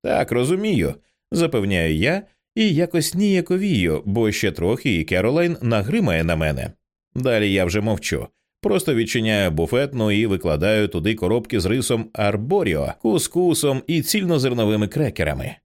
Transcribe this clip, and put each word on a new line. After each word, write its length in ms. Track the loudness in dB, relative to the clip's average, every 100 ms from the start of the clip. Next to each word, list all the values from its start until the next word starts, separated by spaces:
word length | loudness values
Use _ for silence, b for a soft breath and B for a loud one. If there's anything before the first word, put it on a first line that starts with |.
«Так, 300 | 0 -2 0
розумію», — 600 | 0 0 0 0 0 -2 -6 _ _ _
запевняю 640 | -2 0 0 0 0 0 0
я, 260 | 0 -2 -6 b _
і 200 | 0 2
якось 400 | 2 0 0 -2
ніяковію, 880 | 0 2 2 0 -2 0 0 2 0
бо 280 | -2 0 0
ще 200 | 0 -2
трохи 480 | 0 -2 0 0 -2
і 40 |
Керолайн 520 | 0 0 0 0 0 -2
нагримає 600 | -2 0 0 0 2 0
на 120 | 0 0
мене. 360 | 0 -2 -8 -12 _ _ _
Далі 380 | -4 0 0 2
я 120 | 2
вже 160 | 2 0
мовчу. 460 | 0 -2 -2 -6 -6 _ _ _
Просто 340 | -2 0 2
відчиняю 560 | 0 0 0 0 2 2
буфетну 600 | 0 0 0 0 0 2
і 160 | 2 2
викладаю 640 | 0 0 0 2 2 0
туди 260 | 0 -2
коробки 460 | 0 0 -2 0 -2
з 60 | 0
рисом 440 | 0 0 -2 -4
арборіо, 800 | -2 -2 0 0 0 2 0 -2 -2
кускусом 800 | 0 0 0 0 2 2 0 -2 -2
і 160 | -2
цільнозерновими 840 | 0 -2 0 0 0 2 2 2 0
крекерами. 680 | 0 -2 -2 -2 -2 -8 -12